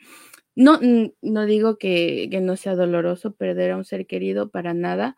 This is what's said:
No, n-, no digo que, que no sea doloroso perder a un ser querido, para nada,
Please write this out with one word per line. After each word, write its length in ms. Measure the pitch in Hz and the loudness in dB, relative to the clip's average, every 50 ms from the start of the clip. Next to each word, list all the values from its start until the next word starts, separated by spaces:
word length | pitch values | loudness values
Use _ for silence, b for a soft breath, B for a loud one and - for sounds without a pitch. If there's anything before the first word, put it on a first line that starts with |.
| B B B B B B B B B _ _ | B B B B B B B B B _ _
No, 260 | - 254 294 311 - | 6 8 8 8 6
n-, 320 | 240 247 240 233 220 - - _ | 4 4 4 4 2 0 -4 _
no 240 | - 208 214 214 214 | -6 -4 -2 -2 0
digo 320 | 208 214 214 220 220 214 | 2 2 2 2 0 0
que, 500 | 214 - 190 180 170 170 165 135 - - - | -2 -2 0 0 2 2 0 -2 -4 -4 -4
que 100 | 190 190 | -4 -2
no 160 | 185 185 185 | -2 -2 -4
sea 180 | - - 202 185 | -4 -4 -4 -2
doloroso 560 | 180 180 175 175 170 170 175 180 - - 214 196 | 0 0 0 0 0 -2 -2 -4 -4 -8 -10 -8
perder 380 | - 190 185 175 180 180 180 | -6 -6 -4 -2 -2 -2 -2
a 60 | 185 | -4
un 80 | 190 190 | -4 -8
ser 220 | - 202 190 185 | -8 -10 -10 -8
querido, 420 | - 185 185 185 190 190 208 208 208 | -8 -8 -6 -4 -4 -4 -4 -4 -6
para 240 | - 185 175 175 170 | -6 -8 -6 -6 -4
nada, 420 | 170 175 180 180 190 214 262 262 | -4 -4 -4 -4 -4 -4 -6 -8